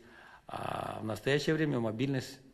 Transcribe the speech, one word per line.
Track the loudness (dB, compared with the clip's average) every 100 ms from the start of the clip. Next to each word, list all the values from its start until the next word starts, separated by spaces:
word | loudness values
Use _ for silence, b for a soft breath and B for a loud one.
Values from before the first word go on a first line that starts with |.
| B B B B B
А | -6 -4 -4 -4 -4
в | -4
настоящее | -2 2 2 4 2
время | 2 2
мобильность | 0 0 0 0 -2 -10 -8